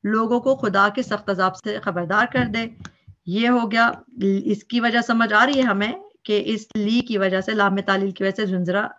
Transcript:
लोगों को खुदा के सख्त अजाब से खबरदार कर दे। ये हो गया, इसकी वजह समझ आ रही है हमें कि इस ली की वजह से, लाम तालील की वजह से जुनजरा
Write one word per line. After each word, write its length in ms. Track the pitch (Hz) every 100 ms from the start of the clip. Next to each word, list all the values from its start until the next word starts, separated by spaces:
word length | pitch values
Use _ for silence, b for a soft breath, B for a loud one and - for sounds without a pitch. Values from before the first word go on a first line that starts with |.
लोगों 360 | 202 220 226 240
को 140 | 262
खुदा 340 | 262 220 196 202
के 140 | 208
सख्त 280 | - 214 -
अजाब 220 | 190 185
से 260 | 185 214 214
खबरदार 480 | 202 175 175 208 247
कर 180 | 254
दे। 320 | 240 226 226 - B B B - 175
ये 180 | 202 240
हो 200 | 247 226
गया, 380 | 226 233 - - -
इसकी 580 | 196 196 - 208 - 240
वजह 200 | 233 233
समझ 320 | 233 226 226
आ 120 | 214
रही 100 | 254
है 80 | 269
हमें 380 | 247 196 214 370 - _
कि 140 | - 208
इस 300 | - 220 220 214
ली 240 | 208 240
की 180 | 240 202
वजह 220 | 190 190
से, 140 | 190
लाम 260 | 214 202 196
तालील 320 | 196 196 196
की 120 | 180
वजह 60 | 196
से 160 | 196 208
जुनजरा 480 | 185 175 196 214